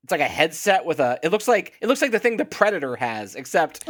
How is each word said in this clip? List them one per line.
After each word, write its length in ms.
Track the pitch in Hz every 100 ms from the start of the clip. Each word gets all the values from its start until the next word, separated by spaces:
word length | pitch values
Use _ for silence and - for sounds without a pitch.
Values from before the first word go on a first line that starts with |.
it's 80 | -
like 100 | 170
a 40 | 131
headset 600 | - 160 - 208 190 170
with 140 | 147
a, 180 | 123 127
it 80 | 165
looks 160 | 208 226
like, 260 | 208 180 _
it 60 | 214
looks 120 | 269
like 120 | 277
the 80 | 220
thing 180 | 240 226
the 80 | 294
Predator 500 | - 208 196 139 120
has, 380 | 123 113 101
except 500 | - 131 185 156 - -